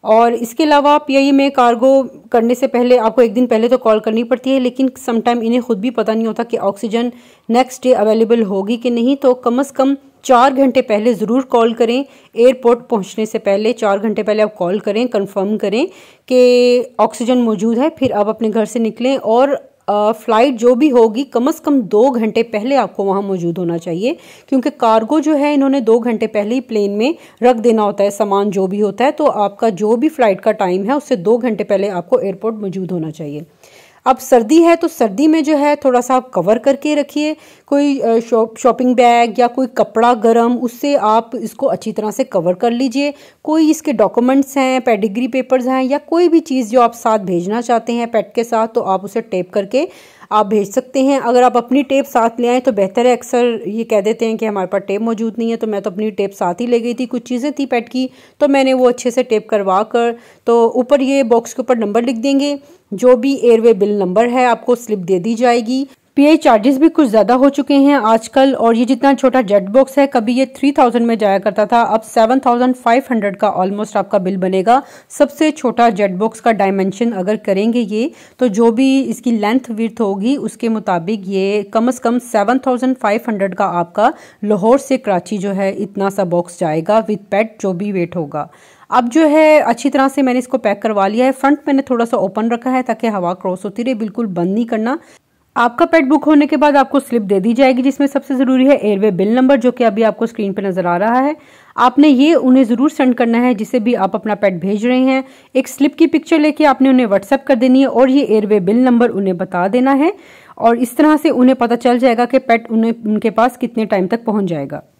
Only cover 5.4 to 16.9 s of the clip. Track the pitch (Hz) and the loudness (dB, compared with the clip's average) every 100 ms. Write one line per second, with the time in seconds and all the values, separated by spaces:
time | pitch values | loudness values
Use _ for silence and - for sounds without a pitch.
5.4 | 226 247 240 220 233 240 214 220 226 214 | 0 -2 -2 -4 -2 -4 -2 -2 -4 -6
6.4 | - 226 196 202 233 226 240 240 - _ | -6 -4 -4 -4 -6 -4 -4 -8 -20 _
7.4 | - 233 254 - 254 226 214 220 220 233 | -2 0 0 -2 0 2 2 2 2 0
8.4 | 208 196 202 233 247 240 240 277 269 247 | 0 -2 -4 -4 -2 0 0 2 0 0
9.4 | 247 240 277 - 269 277 _ _ - 240 | -2 -2 -4 -2 0 -2 _ _ 2 4
10.4 | 269 262 269 226 240 208 220 214 208 247 | 4 4 2 2 0 0 0 -2 -2 -2
11.4 | 262 240 226 233 226 247 277 - _ - | 0 0 0 0 -2 -2 -6 -14 _ 2
12.4 | 247 254 233 240 240 226 190 - 220 220 | 2 4 0 0 -2 -4 -4 -8 -6 -4
13.4 | 202 196 220 233 214 202 220 208 214 214 | -2 0 -2 -2 -2 0 -2 -4 -2 0
14.4 | 208 208 175 202 208 202 247 226 196 202 | -2 -2 -4 -4 -4 -2 -2 -4 -4 -4
15.4 | 190 214 202 214 339 - - _ - 254 | -4 -2 -2 -2 -4 -8 -20 _ -2 4
16.4 | 247 247 247 247 240 | 4 4 4 2 -2